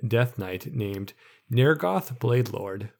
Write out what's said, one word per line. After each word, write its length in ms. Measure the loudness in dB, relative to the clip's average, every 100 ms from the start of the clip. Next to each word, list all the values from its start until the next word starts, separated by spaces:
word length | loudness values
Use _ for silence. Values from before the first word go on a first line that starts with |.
| 0
death 320 | 2 2 -2
knight 360 | -6 -6 -6
named 380 | -4 -4 -4 -8 -12 -20 _ -2
Nergoth 640 | 4 6 4 2 0 -2 -4
Bladelord. 680 | 2 2 0 -4 -8 -8 -10